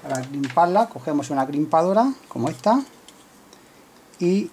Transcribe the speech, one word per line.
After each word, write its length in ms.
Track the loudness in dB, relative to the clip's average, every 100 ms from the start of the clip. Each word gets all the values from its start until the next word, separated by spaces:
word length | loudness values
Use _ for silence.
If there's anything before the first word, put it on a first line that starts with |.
Para 220 | -6 -6
crimparla 640 | -6 -6 -2 2 4 2 0
cogemos 400 | -4 -4 -4 -2
una 160 | -2
crimpadora 640 | -2 -2 0 2 4 2 2 -2 -12
como 220 | -6 -4
esta 340 | 0 2 2 0 -16 -20 -20 -20 -20 -20 -20 -20 -20 -20 -20 -20 -4
y 300 | 0 0 -2